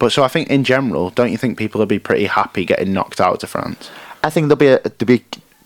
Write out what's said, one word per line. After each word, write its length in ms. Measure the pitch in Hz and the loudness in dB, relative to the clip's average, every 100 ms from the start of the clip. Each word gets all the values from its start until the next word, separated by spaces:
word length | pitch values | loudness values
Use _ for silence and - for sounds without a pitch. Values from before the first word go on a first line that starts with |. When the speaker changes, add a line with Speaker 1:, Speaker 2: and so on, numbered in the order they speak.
Speaker 1:
But 100 | 123 | 0
so 140 | - | 2
I 40 | 131 | 0
think 220 | 165 139 | 0 0
in 140 | 139 | 0
general, 460 | 127 131 131 78 92 | 2 0 0 -2 -2
don't 200 | - 120 | 0 -2
you 80 | 113 | 0
think 180 | 123 - | -4 -4
people 200 | 107 104 | -4 -2
would 100 | 104 | 0
be 120 | 104 | -2
pretty 240 | - - 101 | 0 0 0
happy 380 | - 101 - | -2 -2 -4
getting 280 | 85 - 95 | -2 -2 0
knocked 280 | 95 - - | -2 -4 -2
out 180 | 92 - | -2 -2
to 60 | - | -6
France? 420 | - - - - - - - | -8 -10 -12 -18 -20 -20 -6
Speaker 2:
I 60 | 151 | -4
think 180 | 170 151 | 0 2
they'll 80 | 147 | 4
be 100 | 143 | 6
a, 120 | 131 | 4
they'll 260 | - - 113 | 0 -4 2
be 180 | 123 - - _ _ | 2 0 -16 _ _